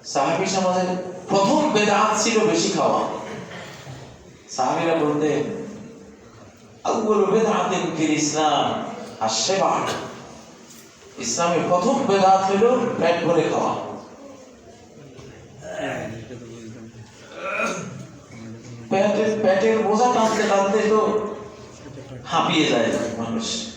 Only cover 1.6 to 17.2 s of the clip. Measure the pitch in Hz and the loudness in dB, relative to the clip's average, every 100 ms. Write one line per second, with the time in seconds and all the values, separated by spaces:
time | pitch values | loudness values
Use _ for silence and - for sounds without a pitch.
1.6 | 202 214 208 202 196 - 233 220 185 165 | 4 4 4 4 4 2 2 4 4 2
2.6 | 202 160 151 - - - - - - - | 2 2 2 2 -2 -6 -10 -12 -12 -14
3.6 | - - - - - - - - - - | -16 -18 -16 -16 -18 -20 -20 -20 -14 -2
4.6 | - 160 165 160 147 147 151 143 - - | 0 0 0 2 2 2 2 0 -2 -6
5.6 | - - - - - - - - - - | -8 -12 -16 -18 -20 -20 -20 -20 -20 -20
6.6 | - - - 226 214 202 196 220 208 185 | -20 -8 -4 -2 2 2 4 4 4 2
7.6 | - 180 170 156 156 151 147 156 156 139 | 0 0 -2 0 0 2 0 2 2 2
8.6 | 131 113 113 - - - 110 - - 190 | 0 -2 -6 -10 -12 -6 -2 -2 0 2
9.6 | 175 - - 113 - - - - - - | 2 0 -2 -6 -8 -14 -18 -20 -20 -20
10.6 | - - - - - - - - 170 170 | -20 -20 -20 -20 -20 -10 -6 -2 0 0
11.6 | - 175 202 - 185 196 190 190 190 202 | 2 2 2 0 2 4 6 6 4 4
12.6 | 233 254 - - 165 170 156 165 - - | 4 4 0 0 2 2 2 2 2 0
13.6 | - - - - - - - - - - | -2 -2 -8 -12 -16 -20 -20 -20 -20 -20
14.6 | - - - - 135 131 - - - - | -20 -20 -20 -20 -20 -20 -20 -20 -20 -18
15.6 | - - 143 - 110 113 113 120 117 117 | -12 -8 -6 -6 -8 -10 -12 -14 -14 -16
16.6 | 113 117 113 117 110 - | -16 -16 -18 -18 -20 -20